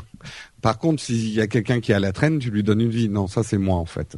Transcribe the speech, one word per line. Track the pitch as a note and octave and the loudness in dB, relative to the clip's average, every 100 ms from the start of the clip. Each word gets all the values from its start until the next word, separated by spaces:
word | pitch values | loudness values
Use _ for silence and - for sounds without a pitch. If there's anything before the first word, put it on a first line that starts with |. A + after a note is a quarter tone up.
| - - | -10 -16
<laughs> | - - - _ | -18 -18 -20 _
Par | A2 G#2+ | -2 0
contre, | E3 D3+ | 0 0
s'il | - A#2 A2 | 0 -2 0
y | G#2+ | 0
a | G#2+ | 0
quelqu'un | A#2+ G#2+ B2 | 0 0 0
qui | A2+ | 2
est | |
à | G2+ | 2
la | G2 | 2
traîne, | G2 D3+ D#3 | 0 0 0
tu | A#2+ | -2
lui | G#2 | 0
donnes | G#2 G#2+ | 2 2
une | A#2 | 2
vie. | A#2 A2 | 0 0
Non, | G#2 F#2+ | 0 -2
ça, | A#2 | -2
c'est | G#2+ G#2 | 0 0
moi, | F#2+ F2+ | 2 0
en | F2 | -2
fait. | D#2+ D#2+ | -6 -8